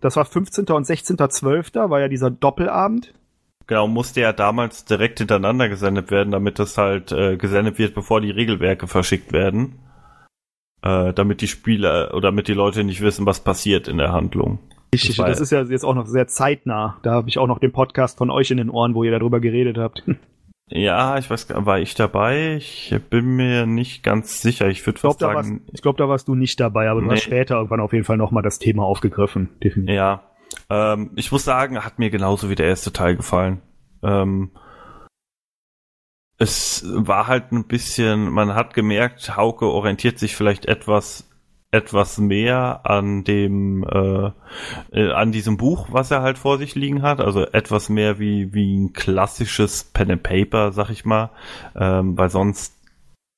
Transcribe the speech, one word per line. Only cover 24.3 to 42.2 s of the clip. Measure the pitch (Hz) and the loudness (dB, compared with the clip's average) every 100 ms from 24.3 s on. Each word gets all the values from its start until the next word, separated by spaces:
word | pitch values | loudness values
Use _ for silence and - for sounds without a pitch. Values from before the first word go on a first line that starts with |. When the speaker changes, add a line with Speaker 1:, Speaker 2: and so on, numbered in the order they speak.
| - | -2
Speaker 2:
sicher. | 117 - 98 | -2 0 0
Ich | 95 - | 0 -4
würd | - | -2
Speaker 1:
Ich | |
glaub, | 147 | 0
Speaker 2:
fast | 151 | 0
Speaker 1:
da | 160 | 0
Speaker 2:
sagen | 107 104 107 | -2 -4 -8
Speaker 1:
warst, | - - | -12 -4
ich | |
glaub, | 147 135 | -2 0
da | 139 | 0
warst | 135 - | 0 0
du | |
nicht | 131 127 - | 0 0 0
dabei, | 117 107 110 | 0 0 0
aber | 113 | 0
du | 107 | 0
warst | 110 - | 0 0
Speaker 2:
Nee. | 127 | 0
Speaker 1:
später | 127 120 | 0 0
irgendwann | 107 113 | 0 -2
auf | 107 | 0
jeden | 117 | 0
Fall | 104 110 | 0 0
nochmal | 107 110 | 2 0
das | 101 - | 0 -2
Thema | 113 104 | 0 0
aufgegriffen. | 98 98 101 - 101 95 92 - | 0 0 0 0 0 0 -4 0
Definitiv. | 101 98 95 101 | 0 0 0 2
Speaker 2:
Ja. | 95 98 - _ - - - | 2 0 -6 _ -18 -14 -4
Ähm, | 104 107 104 107 - | 0 0 0 -4 -8
ich | - | -2
muss | 143 - | -2 0
sagen, | 127 135 123 110 | 0 0 -4 -8
hat | - | -4
mir | 110 | -2
genauso | 101 95 101 101 | 0 0 0 0
wie | 98 | 0
der | 82 | 2
erste | 92 85 | 0 -4
Teil | - 87 87 | 0 0 0
gefallen. | - 90 92 92 - _ _ _ | 0 0 0 -4 -10 _ _ _
Ähm, | 107 101 95 98 95 - - - - - - _ _ _ _ _ _ _ _ _ _ _ _ - | -2 0 0 -2 -4 -10 -20 -20 -20 -20 -20 _ _ _ _ _ _ _ _ _ _ _ _ -4
es | 110 - - - 90 | -2 -2 -4 -6 -4
war | 98 104 98 110 | -2 0 2 2
halt | 127 123 | 0 -2
ein | 120 107 | -4 -2
bisschen, | 120 - - 113 107 101 | -4 -4 0 2 2 0
man | 107 104 104 | 0 0 0
hat | - | -2
gemerkt, | - 107 104 120 - - 104 | 0 0 2 0 -4 -8 0
Hauke | 113 117 107 | 0 2 0
orientiert | 98 104 98 123 120 | 0 0 0 0 0
sich | 110 - | -4 0
vielleicht | 104 98 - | 0 0 -2
etwas, | - - 104 - - - _ _ _ - | -4 0 0 0 -12 -20 _ _ _ -2
etwas | 110 - 101 98 | -2 0 0 0
mehr | - | 0